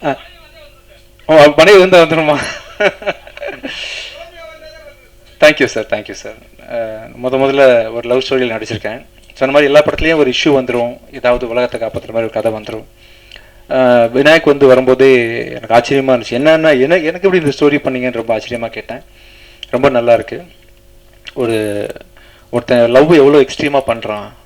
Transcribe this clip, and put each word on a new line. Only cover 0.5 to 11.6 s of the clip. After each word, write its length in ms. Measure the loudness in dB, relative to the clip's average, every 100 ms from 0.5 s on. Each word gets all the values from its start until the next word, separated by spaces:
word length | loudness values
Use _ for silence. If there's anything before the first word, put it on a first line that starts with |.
| -20 -20 _ _ _ _ _ 2
ஓ, 260 | 6 6 6
மனைவி 220 | 6 6
வந்தா 240 | 6 4
வந்துருமா? 360 | 4 0 0 -2 -4 -12 -18 -4
<laughs> 100 | -4 -4 -10 -10 -14 -16 -16 -14 -14 -14 -14 -14 -16 -18 -20 -20 -20 -20 -20 -20 -20 -20 _ _ _ _
தேங்க்யூ 240 | 0 2
சார், 200 | -2 -4
தேங்க்யூ 280 | -8 -8 -10
சார். 360 | -16 -16 -18 _ _ -14
அஹ், 400 | -10 -10 -12 -18 -10
முத 120 | -4 0
முதல்ல 560 | 0 4 4 4 0
ஒரு 160 | -6 -4
லவ் 140 | -4 -2
ஸ்டோரியில் 280 | -2 -2 -6
நடிச்சிருக்கேன். 500 | -8 -10 -10 -12 -16 _ _
சொன்ன 200 | -6 -2
மாதிரி 100 | 0
எல்லா 180 | 4 2
படத்துலையும் 340 | 2 -2 -2 0
ஒரு 140 | 0
இஷ்யூ 180 | 0 0
வந்துரும், 500 | 0 0 -4 -4 -8 -18
ஏதாவது 360 | -6 -2 -2 -2
உலகத்தை 320 | -4